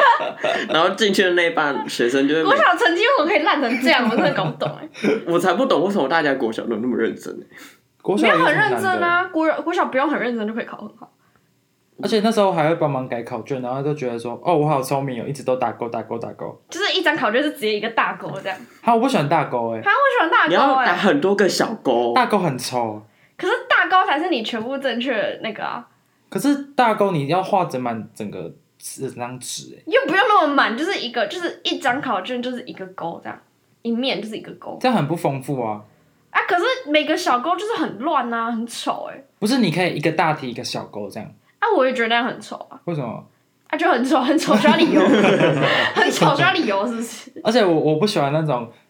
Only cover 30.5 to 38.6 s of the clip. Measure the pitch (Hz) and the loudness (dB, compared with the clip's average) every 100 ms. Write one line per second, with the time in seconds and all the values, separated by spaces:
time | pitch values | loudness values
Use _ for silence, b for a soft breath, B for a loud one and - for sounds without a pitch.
30.5 | 277 214 233 349 359 233 233 202 370 330 | 2 0 0 -4 -4 -4 -4 -4 -4 -8
31.5 | - 359 277 254 254 262 196 214 247 247 | -6 -6 -2 -2 -2 -2 -4 -4 -6 -6
32.5 | 240 - 180 190 185 170 - - - _ | -8 -12 -14 -14 -10 -10 -10 -14 -16 _
33.5 | _ _ _ 233 233 262 185 214 220 - | _ _ _ -4 -2 -2 -4 -6 -12 -14
34.5 | - - - 254 214 147 165 160 135 131 | -16 -16 -4 0 2 0 -2 -2 -2 -4
35.5 | 135 110 107 - b b b _ - 466 | -4 -4 -6 -10 b b b _ -2 0
36.5 | 349 466 508 285 302 285 349 349 247 294 | 0 0 -2 0 0 0 -2 0 0 0
37.5 | 370 427 427 233 196 294 285 240 233 226 | -2 -4 -4 -4 -4 -2 -2 -2 -4 -4
38.5 | 226 | -4